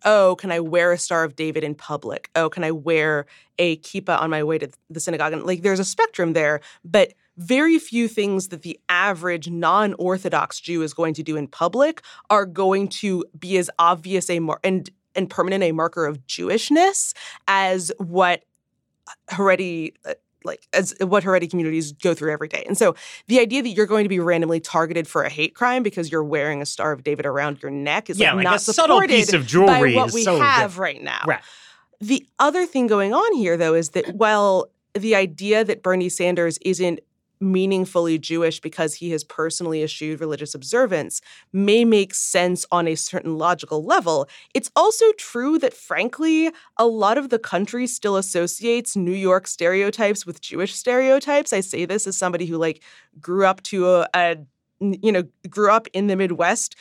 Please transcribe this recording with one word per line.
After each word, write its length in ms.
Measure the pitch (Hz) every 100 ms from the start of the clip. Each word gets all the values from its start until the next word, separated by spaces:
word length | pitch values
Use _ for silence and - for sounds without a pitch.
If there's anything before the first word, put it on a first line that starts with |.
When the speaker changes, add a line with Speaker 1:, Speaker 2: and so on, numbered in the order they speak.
Speaker 1:
"Oh, 320 | 202 214 190 180
can 160 | 196
I 80 | 170
wear 320 | 165 175 175
a 60 | 175
Star 260 | - 170
of 100 | 160
David 300 | 131 156 156
in 100 | 147
public? 560 | 147 - 147 113 139 - 165
Oh, 120 | 160
can 140 | 180
I 80 | 160
wear 560 | 165 143 160 156 151 143 _ _ -
a 200 | 175 160
kippah 420 | - 196 190 165
on 100 | 160
my 140 | 156
way 140 | 151 160
to 100 | 143 _ -
the 100 | 165
synagogue?" 320 | - 160 151
And, 100 | 156
like, 180 | 175 180
there's 180 | 190 190
a 40 |
spectrum 500 | 190 - 453 - 170
there, 260 | 160 151 151 - -
but 300 | 170 202 185 _ _ -
very 440 | 170 262 320 320
few 260 | - 233 233
things 420 | 220 202 190 190
that 120 | 165
the 160 | 170 - -
average 640 | 180 202 175 180 170 170
non-Orthodox 1120 | 170 165 190 208 - 180 185 185 156 - -
Jew 220 | - 170
is 120 | 156
going 200 | 151 165
to 80 | 151
do 120 | 160 151
in 120 | 139
public 540 | - 170 226 294 320 - - -
are 160 | 208 190
going 400 | 170 190 196 196
to 380 | - 208 180 - 151
be 200 | 180 185
as 100 | 175 -
obvious 540 | 170 180 180 190 170
a 80 | 175
mar-, 220 | 160 151
and, 260 | 190 185 - _ _ -
and 120 | 185
permanent 360 | - 180 196
a 80 | 175
marker 340 | 160 165 170 151
of 180 | 151 -
Jewishness 840 | - 90 226 - 302 381 392 - - - - -
as 420 | 196 190 185 165 -
what 460 | 175 175 180 175 _ _ _ _ _ _ - - -
Haredi, 640 | 175 196 185 185 165 160 _
uh, 100 | - - _ _
like, 220 | 170 151 -
as 220 | - 190 -
what 240 | 180 202
Haredi 240 | 190 180 170
communities 420 | 180 160 160 151
go 220 | 147 180
through 160 | 165 151
every 160 | 151 156
day. 140 | 143 -
And 100 | 190
so 180 | 202 - - - -
the 140 | 247
idea 220 | 233 262
that 80 | 240
you're 160 | 190 208
going 180 | 214
to 40 | 202
be 120 | 185
randomly 400 | 170 165 165 165
targeted 480 | 160 170 165 165 156
for 140 | 156
a 60 | -
hate 240 | 151 160
crime 280 | - 247 254
because 300 | 214 196 160
you're 100 | 160
wearing 380 | 151 151 147 143
a 40 | 143
Star 260 | - 151
of 100 | 139
David 240 | 143 147 143
around 360 | 135 147 143
your 80 | 139
neck 400 | 143 143 170 214
is, 80 | 190
Speaker 2:
Yeah, 100 | 180
Speaker 1:
like, 20 | 190
Speaker 2:
like 60 |
Speaker 1:
not 100 | 180 202
Speaker 2:
a 20 |
subtle 400 | 220 220 320 370
piece 260 | 381 240 208
Speaker 1:
supported 140 | 175
Speaker 2:
of 60 | 120
jewelry 480 | 160 190 - -
Speaker 1:
by 60 | 123
what 60 | 247
Speaker 2:
is 60 |
Speaker 1:
we 80 | 233
Speaker 2:
so 160 | 208 170
Speaker 1:
have 340 | 285 254 208
Speaker 2:
diff-, 60 | 175
Speaker 1:
right 240 | 180 139
now. 200 | 143 117 -
Speaker 2:
right. 140 | 113 - - - _ _ -
Speaker 1:
The 260 | 208 269 - -
other 280 | 277 339 349
thing 200 | 269 240
going 280 | 208 202
on 200 | 262 453
here, 220 | 339 185 170
though, 180 | 160
is 160 | 165 165
that 240 | 180 -
while 560 | 196 214 214 202 185 - _ _
the 200 | 208 220
idea 500 | 202 190 151 202 214
that 180 | 214 -
Bernie 260 | 185 185 180
Sanders 480 | - 180 180 170 -
isn't 420 | 190 175 180 170 _ _ _ -
meaningfully 760 | 196 185 190 190 185 180 170 160
Jewish 420 | - 165 165 156
because 340 | 160 - 160
he 160 | 156 170
has 120 | 160
personally 600 | - - 160 160 175 160
eschewed 380 | 151 - 151 156
religious 340 | 156 147 147
observance 680 | 143 135 233 254 175 101 - - - _
may 320 | 190 202 220
make 300 | 233 214 196
sense 500 | - - 185 180 180 -
on 140 | 175 165
a 60 |
certain 420 | 156 - 185 - 156
logical 460 | 165 175 147 156
level, 460 | 170 359 175 151 143 - _
it's 160 | 269 - -
also 280 | 381 - 453 427
true 400 | - 240 262 320
that, 160 | 254
frankly, 760 | - - 151 226 - 320 311 320 320 _ -
a 80 | 233
lot 320 | 226 202 247
of 100 | 269
the 80 | 226
country 480 | - 180 208 240 247
still 300 | - 208 196
associates 800 | 196 175 175 - 233 240 233 202
New 160 | 175
York 340 | 190 185 185 190
stereotypes 800 | - 170 185 202 214 208 208
with 160 | 170 160
Jewish 340 | - 151 196
stereotypes. 800 | - 240 247 262 269 285 285 302
I 80 | 202
say 240 | 190 143
this 220 | 170 202 196
as 100 | 190
somebody 300 | 185 170 170
who, 100 | 165
like, 260 | 165 156 - - _ 156
grew 240 | 160 185
up 180 | 190 190
to 240 | - 196 180
a, 200 | 180 170
a, 240 | 180 175 165 143 _ _ -
n-, 180 | 196 202
you 100 | 214
know, 120 | 190 170 _ 185
grew 200 | - 208
up 160 | 220 220
in 140 | 190 202
the 100 | 190
Midwest 600 | 190 165 170 226 - -